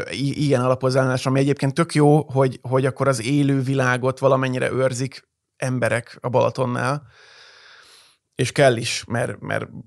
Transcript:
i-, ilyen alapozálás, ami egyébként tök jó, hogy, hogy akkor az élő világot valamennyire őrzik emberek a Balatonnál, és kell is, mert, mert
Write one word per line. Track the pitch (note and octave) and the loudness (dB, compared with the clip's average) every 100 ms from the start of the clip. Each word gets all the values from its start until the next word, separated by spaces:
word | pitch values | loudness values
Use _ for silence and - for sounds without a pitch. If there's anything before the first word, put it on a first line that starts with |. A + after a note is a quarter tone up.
| - | -2
i-, | G2 C#3 - D3 | -4 -4 -2 0
ilyen | B2+ | 2
alapozálás, | B2+ B2+ C3 C3 C3 B2+ C3+ | 2 0 0 0 0 0 0
ami | C3+ | 2
egyébként | C#3 C3+ C3+ | 2 0 -2
tök | C3+ E3+ | -2 0
jó, | D#3 D3 D3+ C#3+ | 4 6 4 2
hogy, | C3 C3 - | 0 0 -2
hogy | A#2+ C3 C3 | -4 0 0
akkor | - C3+ | 0 0
az | A#2+ A2+ | 0 0
élő | C#3+ C#3 C#3 | 0 2 0
világot | C3 C3+ B2+ B2+ C3 C3 | 0 0 0 0 -2 0
valamennyire | C3+ C3+ C3 B2+ B2+ | 2 2 0 -2 -2
őrzik | B2 C3 B2 C3 - - _ _ - | 0 -2 -2 -6 -8 -20 _ _ -8
emberek | B2+ B2+ A2+ A2+ - - | -4 -2 0 -2 -4 -10
a | B2+ | -2
Balatonnál, | A#2+ A#2 C3+ B2+ B2 B2 D3 - _ - - - - - - - - _ _ _ - | 0 0 0 -4 -2 -4 -4 -8 _ -20 -20 -20 -20 -20 -20 -20 -20 _ _ _ -6
és | B2+ | -2
kell | - C#3 A2+ | 4 4 4
is, | A#2+ - - | -2 -6 -6
mert, | A#2 B2+ G2+ | -6 -6 -8
mert | G2+ G#2+ - - | -8 -6 -8 -14